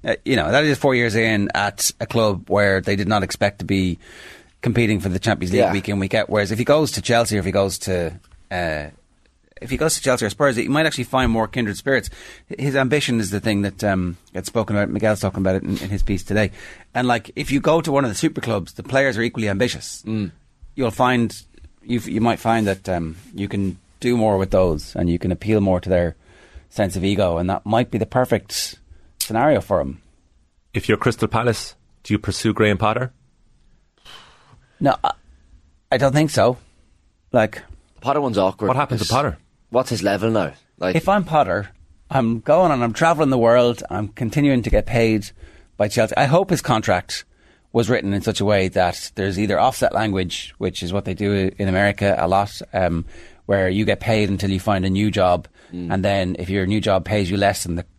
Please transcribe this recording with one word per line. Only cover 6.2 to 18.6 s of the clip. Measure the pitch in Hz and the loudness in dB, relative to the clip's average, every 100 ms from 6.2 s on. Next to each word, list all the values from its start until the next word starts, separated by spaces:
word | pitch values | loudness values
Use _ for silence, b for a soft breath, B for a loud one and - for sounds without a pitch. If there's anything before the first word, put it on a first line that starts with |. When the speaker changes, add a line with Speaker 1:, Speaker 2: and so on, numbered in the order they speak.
| - | 0
Speaker 1:
Whereas | 104 101 | 0 0
if | 107 | -2
he | |
goes | 120 147 151 | 2 2 2
to | - | -4
Chelsea | - 117 117 107 | 0 2 2 0
or | |
if | 90 | 0
he | |
goes | 98 98 - | 0 0 -2
to, | - 92 85 87 _ - - | -4 -2 -2 -8 _ -20 -10
uh, | 92 85 78 73 - _ _ _ _ _ - | -6 -4 -4 -8 -16 _ _ _ _ _ -16
if | 120 | -8
he | 127 | -2
goes | 156 - | -2 -2
to | |
Chelsea | 135 123 110 | 0 0 -2
or | |
Spurs, | - 143 117 | 0 0 0
he | - | 0
might | 143 160 | 0 0
actually | 139 | -2
find | 120 127 127 | -4 0 0
more | 113 110 | 0 -2
kindred | 127 113 95 | -2 -4 -4
spirits. | - 135 - B B B B - | 0 0 -2 B B B B -6
His | 135 139 | -2 0
ambition | 131 147 - 117 | 2 0 0 -2
is | 98 | 0
the | 101 | -2
thing | 110 101 | 0 0
that, | 101 95 | -2 -2
um, | 107 95 90 87 _ | 0 0 -2 -6 _
gets | 92 92 | -10 -4
spoken | - 107 104 | -4 0 0
about. | 104 | 0
Miguel's | 104 107 107 | 0 0 0
talking | 95 95 | -2 -2
about | 95 95 | 0 0
it | |
in, | - 98 | -2 -6
in | 95 | -4
his | 98 | -2
piece | - 98 | 0 0
today. | - 101 101 B B B B | -2 0 0 B B B B
And, | 120 127 | -4 0
like, | 117 - - | 0 -2 -10
if | 135 | -2
you | 135 | 0
go | 156 160 | 2 2
to | 160 | 2
one | 139 | 0
of | 139 | 0
the | |
super | 98 160 - | 0 -2 -2
clubs, | 117 107 | -4 -4